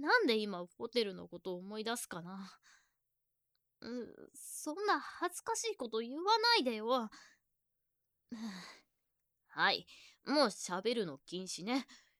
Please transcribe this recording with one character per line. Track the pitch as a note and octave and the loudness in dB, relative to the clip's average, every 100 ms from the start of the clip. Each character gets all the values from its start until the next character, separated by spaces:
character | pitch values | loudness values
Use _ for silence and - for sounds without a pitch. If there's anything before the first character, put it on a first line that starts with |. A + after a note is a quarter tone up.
な | D4 B4 | 4 6
ん | E4 | 6
で | A3 | 4
今 | G#3 F3+ F3+ | 2 -4 -8
ホ | - A#3 | -8 -2
テ | A#3+ G3+ | 2 0
ル | |
の | F3+ F3 | -2 -10
こ | F3 | -10
と | F#3 | -6
を | F3+ | -6
思 | F#3+ G#3+ | -6 -6
い | A3 | -4
出 | A#3 | -4
す | - | -4
か | F3+ | -8
な。 | F3 F#3+ F#3+ - - - _ _ _ _ _ _ _ _ _ _ | -10 -10 -12 -16 -20 -20 _ _ _ _ _ _ _ _ _ _
う、 | A3+ B3 - - - | -8 -6 -8 -12 -18
そ | - - - D4+ | -16 -12 -8 -6
ん | E4 G#4 | -2 2
な | D#4 | 2
恥 | - - F4 - | 0 -4 -4 -4
ず | |
か | - A4+ | -4 -2
し | A4+ | -2
い | - | -4
こ | A#3 | -2
と | A3 | -2
言 | A#3 C#4+ | -2 0
わ | F#4+ A4 | 4 6
な | A#4 A4+ | 6 4
い | B3+ | 4
で | G#3+ | 0
よ。 | A3+ B3+ A3 - - _ _ _ _ _ _ _ _ _ _ | 2 2 0 -8 -20 _ _ _ _ _ _ _ _ _ _
<sighs> | A3+ A3+ F#3 - - _ _ _ _ _ _ _ | -10 -8 -10 -14 -18 _ _ _ _ _ _ _
は | D3+ F#3 | 2 4
い、 | - - - - - - | 4 -2 -20 -20 -12 0
も | |
う | D4 A#3 | 4 4
喋 | - - F3+ A3+ | 2 -4 -2 0
る | A#3+ F3 | 0 -2
の | C3+ | -6
禁 | - F3 F#3 | -10 -8 -8
止 | - | -6
ね。 | F#3+ C4 - - _ | -2 -2 -2 -12 _